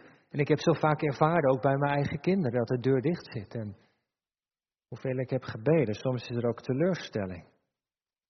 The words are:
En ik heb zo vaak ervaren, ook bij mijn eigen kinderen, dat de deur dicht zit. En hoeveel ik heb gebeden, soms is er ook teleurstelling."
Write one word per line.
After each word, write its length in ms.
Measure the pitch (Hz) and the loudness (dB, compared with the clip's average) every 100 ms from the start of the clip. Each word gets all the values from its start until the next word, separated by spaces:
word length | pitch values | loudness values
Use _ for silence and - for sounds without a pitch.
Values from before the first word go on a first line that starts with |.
| - - _ | -20 -20 _
En 100 | 143 | -2
ik 100 | 143 | 0
heb 100 | 147 | 2
zo 140 | - | 2
vaak 300 | - 156 147 | 2 2 2
ervaren, 480 | 156 131 156 170 151 | 0 2 2 4 4
ook 120 | 139 | 4
bij 140 | 139 139 | 2 2
mijn 160 | 143 | 2
eigen 280 | 143 135 156 | 0 0 -2
kinderen, 380 | 180 196 135 123 | 0 0 2 0
dat 100 | 117 | 0
de 100 | 127 | 0
deur 220 | 131 135 | 2 2
dicht 320 | 135 175 - | 2 -2 -6
zit. 220 | 117 98 | -10 -8
En 220 | 117 107 98 _ _ _ _ _ _ _ _ _ _ _ | -8 -8 -12 _ _ _ _ _ _ _ _ _ _ _
hoeveel 300 | 120 131 127 | -8 -4 -4
ik 120 | 127 | -2
heb 120 | 131 | -4
gebeden, 520 | - 110 117 165 110 | -6 -4 2 2 2
soms 340 | 104 135 123 - | -2 -4 -4 -4
is 80 | 120 | -2
er 120 | 120 | -2
ook 120 | 113 | -2
teleurstelling." 880 | - 131 175 170 - 110 92 85 - _ _ _ _ _ _ _ | -2 0 0 0 -4 -4 -4 -8 -14 _ _ _ _ _ _ _